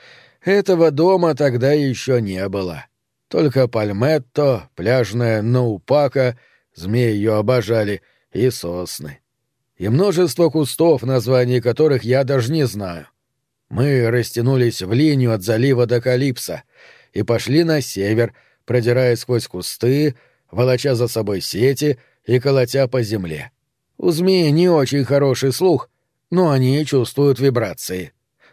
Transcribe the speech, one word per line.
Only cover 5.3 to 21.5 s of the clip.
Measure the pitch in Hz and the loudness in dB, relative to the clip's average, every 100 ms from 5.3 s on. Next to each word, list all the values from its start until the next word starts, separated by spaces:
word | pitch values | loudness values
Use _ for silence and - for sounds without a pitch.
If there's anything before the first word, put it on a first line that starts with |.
| 110 | 0
наупака, | 110 127 120 98 - 143 139 139 127 120 _ _ _ | 0 0 0 -4 0 0 2 0 -2 -4 _ _ _
змеи | - 87 117 120 | -14 -4 0 0
ее | 104 107 | 0 0
обожали, | 107 104 127 104 113 104 101 - _ _ | 0 2 0 0 -2 -2 -4 -10 _ _
и | 92 123 | -2 -2
сосны. | 120 85 87 87 - 73 69 _ _ _ _ _ _ | -2 -8 -8 -10 -12 -14 -18 _ _ _ _ _ _
И | 95 | -2
множество | 127 202 165 175 - 165 | 2 2 2 0 2 0
кустов, | 160 143 - 170 139 | 2 -2 0 2 2
названий | 123 131 120 127 123 123 | 0 -2 2 2 2 0
которых | 120 117 156 131 | 0 2 2 2
я | 113 131 | 0 0
даже | 131 139 117 | 2 0 0
не | 160 131 | 0 -2
знаю. | 101 95 85 - _ _ _ _ _ _ | -4 -8 -10 -14 _ _ _ _ _ _
Мы | - 143 135 113 | -2 2 2 2
растянулись | 120 113 117 120 135 120 - | 0 -2 -2 0 2 2 0
в | 92 | -2
линию | 117 156 139 123 | 0 2 2 0
от | 110 | 0
залива | 92 113 139 123 117 | -2 0 2 2 2
до | 120 | 0
Калипсо | 127 127 139 120 - 80 - _ - - _ | 0 0 -2 -4 -10 -12 -16 _ -20 -20 _
и | - | -8
пошли | 104 113 - 147 | -2 -2 0 2
на | 165 156 | 2 0
север, | 127 95 98 110 117 - _ _ | -2 -4 0 0 0 -4 _ _
продираясь | - 123 117 120 127 117 | -2 0 2 2 2 0
сквозь | - 120 - | -2 -4 -4
кусты, | 90 - - 120 143 151 127 _ _ _ | -10 -10 -4 0 2 0 -4 _ _ _
волоча | 92 127 123 139 | -2 0 2 0
за | 120 120 | 0 -2
собой | 113 104 98 | -2 -4 -4
сети | - | -6